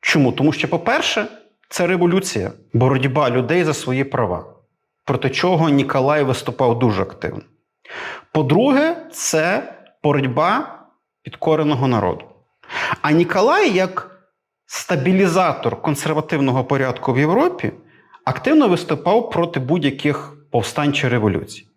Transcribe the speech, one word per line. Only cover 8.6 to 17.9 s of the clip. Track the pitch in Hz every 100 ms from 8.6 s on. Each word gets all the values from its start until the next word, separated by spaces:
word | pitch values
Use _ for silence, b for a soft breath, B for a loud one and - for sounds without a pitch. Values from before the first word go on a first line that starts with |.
| 262 269 311 339 -
це | - - 160 160 214 277 - - _
боротьба | 151 143 131 120 165 226 320 - - _ _ _
підкореного | - - - 156 151 147 131
народу. | 117 95 - - _ _ _ B B B B
А | 151
Ніколай, | 156 170 196 214 349 392
як | 185 185 190 - - _ _ _ _ _
стабілізатор | - - 175 135 185 196 170 180 139 120 -
консервативного | - 143 - 156 151 156 139 127
порядку | 127 139 131 120 -
в | 127
Європі, | 151 190 339 359 98 - b